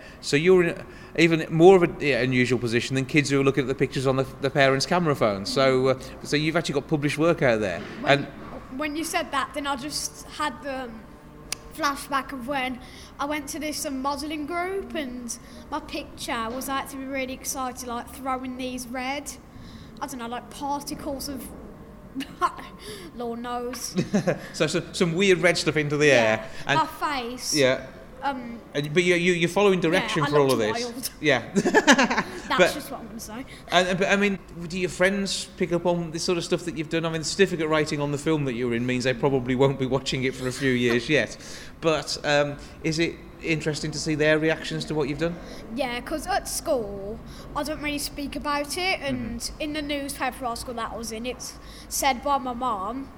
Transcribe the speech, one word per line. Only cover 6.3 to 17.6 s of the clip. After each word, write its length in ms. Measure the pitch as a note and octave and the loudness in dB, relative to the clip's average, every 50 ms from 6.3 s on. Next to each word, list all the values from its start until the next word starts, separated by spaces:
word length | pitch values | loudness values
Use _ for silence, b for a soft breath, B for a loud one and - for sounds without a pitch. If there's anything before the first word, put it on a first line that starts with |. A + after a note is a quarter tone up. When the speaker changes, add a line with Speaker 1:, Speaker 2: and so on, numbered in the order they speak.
| D3 | 0
Speaker 1:
you've 200 | D3 D3+ D#3+ D3+ | 0 2 2 2
actually 200 | F3 - - C#3 | 0 0 0 0
got 120 | C#3 C3 - | -2 0 0
published 300 | D#3+ C#3+ C#3 D3 C3 C#3+ | 0 0 2 0 2 4
work 240 | D#3 E3+ E3 - D#3 | 4 4 4 6 6
out 180 | B2+ A2+ A2 | 4 4 4
there. 220 | G#2+ F#2+ E2+ - - - - - | 2 0 -2 -4 -6 -8 -10 -2
Speaker 2:
When, 100 | C4+ - C#4 C#4+ | 2 4 4 4
Speaker 1:
And 580 | D4 - - - - - - - - - C4 C4 | 2 0 -10 -12 -14 -14 -14 -14 -14 -10 -8 -4
Speaker 2:
when 180 | D4+ D#4 D4 | -4 -4 -4
you 80 | D#4 D#4 | -4 -4
said 280 | D#4+ - F4 D#4 - C#4 | -2 -2 -2 -2 -2 -2
that, 180 | C4+ B3 - - | -2 -2 -4 -4
then 140 | D4 C#4+ | -6 -4
I 100 | C#4 C#4+ | -4 -4
just 500 | B3+ B3+ D4+ C#4+ - - - - - - - | -4 -4 -6 -6 -6 -6 -8 -10 -12 -16 -12
had 260 | - - D4+ D4+ A#3 - B3 | -8 -6 -4 -4 -4 -6 -8
the, 220 | C#4+ C4 C4 C4 | -8 -6 -6 -8
um, 160 | A#3 A3 A3 - - - - - - - - - - - - - - - | -8 -12 -14 -16 -18 -20 -20 -20 -20 -20 -20 -14 -12 -12 -12 -12 -12 -6
flashback 560 | - D#4+ C#4+ C#4 C4+ - - C#4 C4+ C4 - C#4+ | -2 0 0 0 -2 -4 -4 -4 -4 -4 -4 -8
of 160 | C4 A3+ B3+ | -8 -6 -4
when 320 | D4 C4+ B3+ B3+ B3 A#3 B B B B B B B B | -4 -2 -2 -4 -4 -8 B B B B B B B B
I 40 | C4+ | -6
went 220 | C#4+ D4+ D#4 C#4+ D4 | -4 -4 -4 -6 -8
to 100 | - D#4+ | -8 -6
this, 260 | D4 D4+ D4 - - | -6 -6 -6 -6 -6
um, 160 | D4+ C4+ C4 C4 | -6 -6 -4 -4
modelling 440 | C#4 D4 C4+ C#4 D4+ D#4+ D4+ D4+ | -4 -4 -4 -6 -6 -6 -6 -6
group 500 | C#4 F4 F4 F4 F#4 F#4+ G4 F#4+ - E4+ | -4 -4 -4 -4 -4 -4 -6 -6 -6 -6
and 420 | E4 C#4+ B3 B3 B3 A#3+ A#3 - - B B B B B B | -6 -6 -6 -8 -10 -10 -10 -10 -12 B B B B B B
my 80 | C#4 D#4 | -8 -8
picture 680 | D#4 - - E4 C#4 - - - - - C4+ A#3 A3+ A3 | -8 -8 -8 -10 -10 -10 -12 -10 -6 -4 -4 -4 -4 -4
was, 160 | A#3+ C4 B3+ | -6 -6 -6
like, 220 | C4 C4+ C4+ B3+ B3+ | -4 -4 -4 -4 -6
to 60 | C#4 | -8
be 80 | C4+ C4+ | -10 -8
really 300 | C4 C#4 C4+ C4 B3+ C4 | -6 -4 -4 -4 -4 -6
excited, 520 | B3+ - - - C#4 | -8 -8 -6 -6 -4